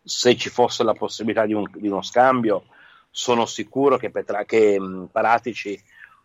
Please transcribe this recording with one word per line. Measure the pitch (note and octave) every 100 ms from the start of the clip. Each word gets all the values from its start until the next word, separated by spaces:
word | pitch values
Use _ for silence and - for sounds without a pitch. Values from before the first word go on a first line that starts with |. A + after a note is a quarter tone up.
se | - - B2 B2
ci | -
fosse | - A#2+ -
la | A2+
possibilità | G#2+ G#2+ - A2 G#2
di | A2
un, | G#2+ G2
di | - G#2
uno | G2
scambio | F#2 A#2+ B2+ B2+ A#2 G2 - _ - _ _
sono | - - A#2+ A2+
sicuro | - C3 C3 C#3 B2+
che | G#2+
Petra-, | G2+ F#2+ G#2
che, | G#2 A2+ G#2+ G2+
mm, | F#2+ F#2 F2+
Paratici | - A2 A#2 B2 G#2 G2+ G2 _ _ - _